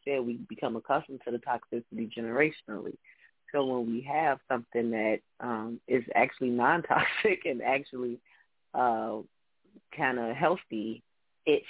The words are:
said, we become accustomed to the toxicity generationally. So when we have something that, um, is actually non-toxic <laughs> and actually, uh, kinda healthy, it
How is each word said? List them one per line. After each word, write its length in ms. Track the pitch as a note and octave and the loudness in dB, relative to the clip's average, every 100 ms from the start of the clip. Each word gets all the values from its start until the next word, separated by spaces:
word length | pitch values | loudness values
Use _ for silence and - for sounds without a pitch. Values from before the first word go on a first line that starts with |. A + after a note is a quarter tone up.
said, 160 | C#3 C#3 | -4 -2
we 140 | A#2+ A#2+ - | -2 -6 -8
become 280 | - C3+ A2+ | -6 -4 -4
accustomed 440 | - C#3 D3+ C3 | 0 -2 -2 -10
to 60 | - | -6
the 80 | A#2+ | -6
toxicity 720 | C#3 A#2+ - A#2+ - A2 A2+ A#2 | -2 -4 -4 -8 -6 -8 -6 -6
generationally. 800 | A2+ B2 D#3 - - G#2 - - _ - - _ - | -2 2 2 0 -10 -8 -8 -12 _ -20 -20 _ -4
So 140 | C#3+ C3+ | 0 2
when 200 | B2 A#2 | 0 -2
we 140 | A#2 | -4
have 360 | C3+ D3 D#3 B2+ - | -2 0 2 0 0
something 420 | B2+ A#2 A#2+ A#2 | -4 -2 -2 0
that, 300 | A2 A2 G#2+ _ - | 2 2 0 _ -10
um, 400 | B2 A2+ A2+ A#2 - | -6 -4 -4 -8 0
is 140 | B2+ A#2 | 0 2
actually 360 | - C3 - B2+ | 2 2 2 0
non-toxic 920 | A#2+ B2 E3+ D#3 D3+ - - G#3+ F#3 | 4 4 4 4 2 2 2 0 2
<laughs> 40 | E3+ | -2
and 160 | B2 | -2
actually, 560 | A2+ C#3 C#3+ B2+ B2 A#2+ _ _ _ _ _ | 0 0 -2 -6 -6 -6 _ _ _ _ _
uh, 440 | - B2 A2+ A2 A2 - _ _ _ _ - - | 2 4 2 0 -4 -8 _ _ _ _ -20 -16
kinda 400 | - C3+ B2+ A2+ | -2 0 0 -2
healthy, 680 | C3+ D#3+ F#3 - A2 A2 A#2 _ _ _ _ - | 2 2 2 -4 -6 -6 -8 _ _ _ _ 2
it 160 | C#3+ | 2